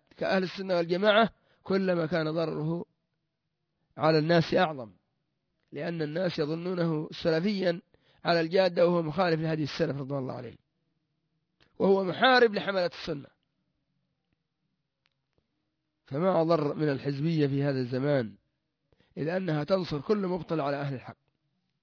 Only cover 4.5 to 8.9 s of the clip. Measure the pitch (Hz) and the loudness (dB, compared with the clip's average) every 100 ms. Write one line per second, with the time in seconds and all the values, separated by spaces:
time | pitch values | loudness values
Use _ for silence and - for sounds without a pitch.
4.5 | - 170 147 110 90 _ _ _ _ _ | 2 2 -2 -14 -18 _ _ _ _ _
5.5 | _ _ 143 165 170 151 160 185 - 147 | _ _ -8 -6 -4 -4 -2 -4 -2 -4
6.5 | 165 175 180 165 156 165 - 170 160 196 | -4 -4 -2 0 -2 -4 -4 0 0 0
7.5 | 202 185 170 - _ _ _ 170 170 160 | 0 0 -2 -8 _ _ _ 0 0 2
8.5 | 190 185 175 175 | 2 2 4 4